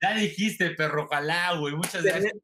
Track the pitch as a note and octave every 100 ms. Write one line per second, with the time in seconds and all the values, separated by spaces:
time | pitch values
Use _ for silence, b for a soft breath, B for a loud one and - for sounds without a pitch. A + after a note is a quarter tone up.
0 | F#3 A3 G3+ F3 G#3+ - F3 D#3 D#3 D3+
1 | D3+ D3 D3 E3+ F3+ E3+ D3 D3 - F#3+
2 | F#3+ F#3 G#3 G#3